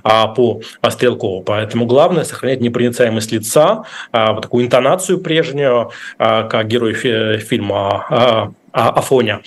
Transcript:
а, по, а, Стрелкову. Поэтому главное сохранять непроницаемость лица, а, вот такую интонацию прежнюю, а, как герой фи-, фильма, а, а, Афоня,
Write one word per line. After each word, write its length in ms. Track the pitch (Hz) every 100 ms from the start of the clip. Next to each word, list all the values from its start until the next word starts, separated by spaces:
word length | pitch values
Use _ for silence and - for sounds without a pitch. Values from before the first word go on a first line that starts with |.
а, 240 | 110 110 110
по, 340 | - 120 107 - -
а, 100 | 113
Стрелкову. 500 | - 123 104 107 92
Поэтому 440 | - 104 107 117 117
главное 380 | 127 175 170
сохранять 380 | 127 - 123 131
непроницаемость 680 | 120 123 120 120 120 110 110
лица, 520 | 131 110 151 165 226 - - -
а, 220 | 117 110
вот 100 | 107
такую 220 | - 120 123
интонацию 540 | 127 131 185 - 175
прежнюю, 720 | 165 160 131 139 139 120 110 - - -
а, 240 | 113 110
как 240 | 110 120 110
герой 260 | 120 113
фи-, 460 | 104 131 110 110 107
фильма, 640 | - 117 101 101 98 101 -
а, 420 | 120 123 110 104 - _
а, 180 | - 117
Афоня, 500 | - 117 131 110 98